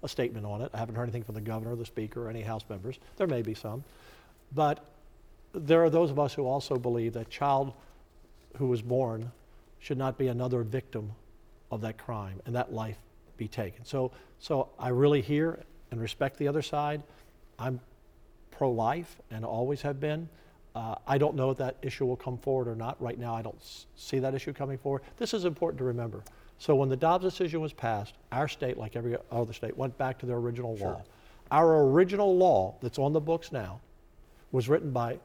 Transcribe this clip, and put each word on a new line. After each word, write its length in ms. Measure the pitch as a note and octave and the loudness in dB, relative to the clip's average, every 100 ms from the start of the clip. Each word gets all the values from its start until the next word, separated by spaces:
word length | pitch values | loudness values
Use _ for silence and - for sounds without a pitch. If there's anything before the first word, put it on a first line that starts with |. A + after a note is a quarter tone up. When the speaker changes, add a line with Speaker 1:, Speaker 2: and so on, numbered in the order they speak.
Speaker 1:
a 60 | D3+ | -8
statement 360 | - B2 A2+ G#2 | -2 -2 -2 -6
on 160 | G#2 | -6
it. 80 | B2 | -6
I 40 | G#2+ | -6
haven't 180 | A2+ A2+ | -6 -4
heard 80 | |
anything 200 | A#2+ A#2 | -4 -4
from 120 | A2 A2 | -6 -8
the 60 | |
governor, 340 | G#2+ A2 A2+ A#2+ | -6 -6 -4 -6
the 80 | A2+ | -6
speaker, 400 | - G#2+ B2+ A#2 | -6 -6 -6 -8
or 40 | |
any 120 | A2+ | -6
House 220 | G#2+ A2 - | -6 -6 -8
members. 300 | G2+ G2+ C3 - - | -10 -8 -12 -16 -4
There 100 | F#3 | 0
may 140 | B2+ | 0
be 120 | A2+ | -2
some. 300 | A2 A2 A2+ C#3+ - - - - - _ | -4 -6 -8 -12 -20 -20 -20 -20 -20 _
But 300 | C3+ D3 D3+ - - - - - - - | 0 2 0 -6 -20 -20 -20 -20 -20 -14
there 300 | F#3 D3 E3 | -10 4 6
are 60 | E3 | 8
those 200 | D#3 E3+ | 6 4
of 80 | C#3 | 2
us 140 | D3 | 0
who 120 | - C3 | 0 -2
also 300 | C#3 - C3 | -2 0 -2
believe 360 | B2 A#2+ A#2 | 0 0 0
that 160 | A2+ A2+ | -4 -8
child 420 | - C#3+ C3+ C#3 - - - - - - - - - | -2 2 2 0 -6 -20 -20 -20 -20 -20 -20 -20 -2
who 100 | C3+ | 0
was 140 | B2 | 0
born 500 | A2+ B2 B2+ A2+ A#2+ - - - - - | 2 0 0 -2 -8 -12 -20 -20 -20 -20
should 180 | - C3 | -6 -2
not 200 | C3+ B2+ | -2 0
be 100 | C3 | 0
another 360 | A#2+ B2 B2 | 0 0 0
victim 480 | A2+ C3 - A2+ G#2+ G#2 - - - - - | -2 -4 -6 -8 -8 -10 -18 -20 -20 -20 -10
of 100 | A2+ | -6
that 160 | A2 A2 | -6 -8
crime 440 | - A2+ G2 F#2+ - | -8 -8 -6 -10 -6
and 100 | A#2+ | -4
that 180 | - | -4
life 240 | A2+ A2 G#2+ - - - - | -4 -6 -8 -16 -20 -20 -10
be 100 | G#2+ | -8
taken. 380 | - G2+ - A#2 | -4 -6 -8 -8
So, 260 | C#3 B2+ - - - | -2 -2 -4 -20 -20
so 300 | - C#3+ - - | -2 0 0 -4
I 100 | B2+ | -2
really 320 | B2 C#3+ D3 | 4 6 6
hear 380 | B2 D3 D#3+ - - - - | 2 2 2 -2 -12 -20 -10
and 100 | A#2 | -6
respect 360 | A2+ - C3+ - | -6 -2 -4 0
the 100 | C#3+ | -2
other 140 | D3+ | 0
side. 400 | - D3 D3 D3+ D3 - - - - - | -2 -2 -2 -4 -8 -20 -20 -20 -20 -8
I'm 200 | B2 B2+ - - - - - - - | -4 -4 -8 -20 -20 -20 -20 -20 -20
pro-life 680 | - C3+ A#2 A2+ D3+ E3+ - - | -2 0 2 0 0 -6 -16 -12
and 140 | A2 A2+ | -8 -4
always 360 | A2+ B2+ C#3+ | -2 -2 -2
have 180 | C#3+ C#3 | -4 -2
been. 280 | D3+ D3+ E3 - - - - A2+ | -2 -4 -6 -16 -20 -20 -14 -10
Uh, 200 | A2+ G#2+ - | -6 -8 0
I 100 | C#3 | 4
don't 180 | D3 C#3+ | 4 2
know 140 | C3 | 0
if 60 | C3 | 0
that 180 | C3 - | -4 -4
issue 240 | C#3 - C3 | -8 -2 -2
will 100 | B2 | -2
come 220 | - B2 | -6 -6
forward 300 | - C3 A#2+ | -2 -2 -2
or 80 | A2+ | -4
not. 260 | A#2 - | -6 -6
Right 180 | A#2+ A2+ | -8 -6
now, 160 | A#2+ A2+ | -6 -6
I 60 | |
don't 140 | A2 - | -6 -12
s-, 280 | - - - - | -16 -20 -20 -20
see 240 | - C3+ | -4 -2
that 140 | C3 | 0
issue 200 | C3 - | -2 -6
coming 240 | C#3 C#3 C3+ | -6 -6 -4
forward. 240 | C#3 C#3 - - | -4 -4 -6 -8
This 160 | A#3 | -4
is 120 | A3 F3+ | 0 -2
important 340 | D#3 E3+ C3+ | 0 -2 0
to 40 | |
remember. 400 | B2+ A#2+ A#2 G2+ - - - - | -2 -2 -4 -8 -16 -20 -20 -14
So 160 | - C#3 | 4 4
when 120 | C3+ | 4
the 60 | C3 | 4
Dobbs 280 | D#3+ F3+ F#3 | 4 4 2
decision 340 | - F3 E3 | 0 -2 0
was 140 | D#3 | -4
passed, 400 | - A#2 G#2+ G#2 - - | -4 -2 -2 -4 -12 -6
our 160 | B2 D3 | -2 -2
state, 300 | - B2+ B2+ | -2 -4 -4
like 180 | A2 A#2 | -6 -4
every 220 | A#2+ A#2+ - | -2 -4 -4
other 200 | A#2+ A#2 | -2 -2
state, 220 | G#2+ A2+ - | -4 -8 -4
went 220 | C3 B2 | -4 -2
back 200 | C3 C3 | -4 -2
to 60 | B2 | -4
their 120 | A#2+ | -2
original 400 | A#2+ A#2+ A#2+ A2 | -2 -4 -6 -4
Speaker 2:
Sure. 100 | F#2+ | -4
Speaker 1:
law. 100 | - - - - - - | -4 -10 -20 -20 -20 2
Our 320 | D3 E3 D#3+ C#3 | 6 8 8 8
original 480 | D3 F#3 G3 G3+ F3+ | 8 6 6 4 8
law 380 | F#3 A#2+ F#2 - | 8 8 4 -2
that's 180 | A#2+ - | -6 0
on 120 | C#3 | 2
the 80 | D#3 | 2
books 320 | D3+ E3 - | 2 -2 -2
now 300 | C#3 F#2+ F#2+ - - - - - - - | -8 -6 -10 -16 -20 -20 -20 -20 -20 -2
was 180 | C3 A2+ | 0 4
written 220 | D3 D#3 | 2 2
by 260 | B2 A#2 - | 0 -2 -4